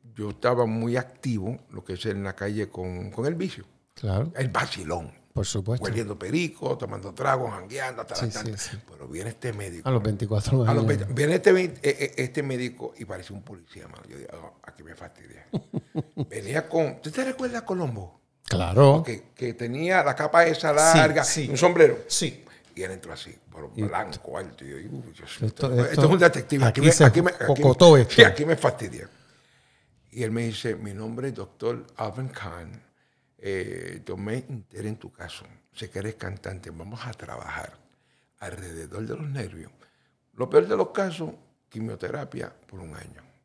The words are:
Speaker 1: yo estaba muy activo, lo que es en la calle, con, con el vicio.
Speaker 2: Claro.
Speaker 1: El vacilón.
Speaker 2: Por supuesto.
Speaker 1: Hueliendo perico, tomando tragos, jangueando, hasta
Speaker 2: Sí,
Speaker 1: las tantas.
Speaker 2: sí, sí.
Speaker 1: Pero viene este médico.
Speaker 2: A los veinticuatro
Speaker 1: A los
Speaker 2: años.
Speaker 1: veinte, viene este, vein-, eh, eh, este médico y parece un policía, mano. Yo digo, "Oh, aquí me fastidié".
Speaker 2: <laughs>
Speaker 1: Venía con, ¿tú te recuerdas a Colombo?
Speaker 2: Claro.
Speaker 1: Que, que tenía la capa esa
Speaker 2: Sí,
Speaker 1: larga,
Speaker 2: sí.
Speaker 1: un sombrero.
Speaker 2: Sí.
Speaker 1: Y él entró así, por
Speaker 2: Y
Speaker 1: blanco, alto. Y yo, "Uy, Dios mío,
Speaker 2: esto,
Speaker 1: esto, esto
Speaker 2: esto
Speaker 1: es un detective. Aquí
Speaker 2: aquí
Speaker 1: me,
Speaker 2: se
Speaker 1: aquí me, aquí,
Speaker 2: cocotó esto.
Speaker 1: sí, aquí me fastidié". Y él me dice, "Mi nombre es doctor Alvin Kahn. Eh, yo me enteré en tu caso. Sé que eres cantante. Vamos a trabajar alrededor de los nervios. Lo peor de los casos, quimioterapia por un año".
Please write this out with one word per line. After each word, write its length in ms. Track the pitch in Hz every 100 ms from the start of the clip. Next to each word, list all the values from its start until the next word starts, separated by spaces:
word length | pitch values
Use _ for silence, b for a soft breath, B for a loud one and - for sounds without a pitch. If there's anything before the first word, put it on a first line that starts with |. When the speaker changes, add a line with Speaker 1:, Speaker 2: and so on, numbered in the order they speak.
| 117
Speaker 1:
yo 160 | 110 104
estaba 340 | 98 123 123
muy 320 | 117 113 117 123
activo, 600 | 123 - 131 110 95 123 _
lo 120 | 101
que 100 | -
es 120 | 90
en 180 | 110 98
la 120 | 98
calle, 340 | - 101 107 98
con, 400 | - 90 90 98
con 160 | -
el 80 | 135
vicio. 300 | 165 185 - - _ _
Speaker 2:
Claro. 360 | - 107 95 151
Speaker 1:
El 140 | 151 131
vacilón. 640 | 98 - - 80 87 73 - _
Speaker 2:
Por 120 | -
supuesto. 400 | 98 107 95 120
Speaker 1:
Hueliendo 340 | 98 107 104 104
perico, 580 | 95 160 170 - 131 -
tomando 360 | 123 104 120
tragos, 360 | - 135 131 120
jangueando, 500 | 98 95 135 131 117
hasta 140 | 113
Speaker 2:
Sí, 100 | -
Speaker 1:
las 80 | 117
tantas. 280 | 107 113 101
Speaker 2:
sí, 100 | -
sí. 60 | 107 -
Speaker 1:
Pero 200 | 73 65
viene 220 | 78 107
este 240 | - 123
médico. 340 | 104 98 85 131
Speaker 2:
A 40 |
los 120 | 123
veinticuatro 600 | 107 104 104 90 - 135
Speaker 1:
A 80 | 117
los 100 | 117
Speaker 2:
años. 20 | 113
Speaker 1:
veinte, 180 | 104 101
viene 220 | 123 147
este, 180 | 180 202
vein-, 180 | 185 180 127
eh, 140 | 143 139
eh, 140 | 139 -
este 260 | 127 151
médico 500 | 139 127 123 123 117 -
y 80 |
parece 260 | 113 92 92
un 100 | 101
policía, 460 | - 95 82 92 -
mano. 160 | - -
Yo 80 | 69
digo, 120 | -
"Oh, 260 | 85 78 _
aquí 200 | - -
me 100 | 80
fastidié". 520 | - 85 - - - -
Speaker 2:
<laughs> 760 | - - - _ 156 - - 139
Speaker 1:
Venía 380 | - 101 151 -
con, 340 | 165 147 -
¿tú 80 | 156
te 120 | 202
recuerdas 380 | 262 262 254 240
a 40 |
Colombo? 540 | 226 185 151 107 90 _ _ _
Speaker 2:
Claro. 600 | - 90 87 104 139 151
Speaker 1:
Que, 240 | 156 107 -
que 200 | - 120
tenía 500 | 113 117 131 170 185
la 100 | 143 123
capa 280 | 151 170
esa 260 | 165 160 156 147 160
Speaker 2:
Sí, 60 | 160
Speaker 1:
larga, 260 | 156 151
Speaker 2:
sí. 240 | - 160 131
Speaker 1:
un 80 | 139
sombrero. 420 | 175 175 151 - -
Speaker 2:
Sí. 340 | - 156 - - b _
Speaker 1:
Y 80 | -
él 80 | 92
entró 220 | 92 82
así, 200 | 78 - - _
por 200 | 80 73
Speaker 2:
Y 80 | -
Speaker 1:
blanco, 540 | 104 90 101 - - 73
alto. 280 | 87 -
Y 40 | 67
yo, 60 |
"Uy, 60 | 69 101 135 -
Dios 260 | 76 - -
mío, 80 | 110
Speaker 2:
esto, 0 |
Speaker 1:
esto, 240 | - 135
esto 140 | 123 120
Speaker 2:
esto 100 | -
Speaker 1:
es 60 | 151
un 100 | 180
detective. 460 | 170 135 - 139
Aquí 160 | 117 139
Speaker 2:
aquí 60 | 151
Speaker 1:
me, 40 |
Speaker 2:
se 140 | -
Speaker 1:
aquí 160 | 139 151
me, 100 | 175
aquí, 140 | - - 135
Speaker 2:
cocotó 340 | 143 127 175
esto. 200 | 143 117
Speaker 1:
sí, 80 | -
aquí 200 | - -
me 120 | 151 160
fastidié". 500 | 165 - 104 - - _ _ _ _ _ _ _ _ _ _
Y 120 | 120
él 80 | 113
me 120 | 113
dice, 300 | 117 107 117
"Mi 180 | 107 104
nombre 360 | 98 110 117 135
es 60 |
doctor 500 | 110 98 _ 113 120 -
Alvin 320 | - 110 110 131
Kahn. 540 | - 95 85 82 92 _ _ _ _ _ _
Eh, 600 | 98 95 90 87 85 90
yo 100 | - 95
me 200 | 104 123
enteré 500 | 127 123 92 98 104
en 100 | 107
tu 140 | -
caso. 340 | _ 85 - - - _
Sé 160 | - -
que 80 | 95
eres 160 | 104
cantante. 560 | 110 95 95 92 95 85
Vamos 300 | 82 95 113 123
a 40 |
trabajar 640 | - - 58 - - - - _ _ _ _ _ _
alrededor 640 | - 98 92 82 80 104 110
de 100 | 147
los 100 | 147
nervios. 440 | 139 92 80 80 _ _ _ _ _ _
Lo 120 | - 123
peor 200 | 147 143
de 100 | 208
los 120 | 180
casos, 400 | - 190 165 160 - _ _ _
quimioterapia 840 | 113 110 107 92 - - - - - _
por 120 | 95
un 160 | 85
año". 260 | 73 - - - _